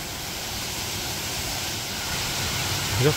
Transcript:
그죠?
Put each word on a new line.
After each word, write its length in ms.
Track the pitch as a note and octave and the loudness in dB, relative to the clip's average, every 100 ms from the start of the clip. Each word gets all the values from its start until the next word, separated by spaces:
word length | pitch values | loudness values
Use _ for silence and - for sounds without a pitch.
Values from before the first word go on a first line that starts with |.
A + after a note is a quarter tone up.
| - - - - - - - - - - - - - - - - - - - - - - - - - - - - - G2 | -6 -6 -6 -6 -4 -4 -4 -4 -4 -4 -4 -4 -4 -2 -2 -2 -2 -4 -4 -4 -2 -2 0 0 0 0 0 0 2 6
그죠? 140 | C3+ | 6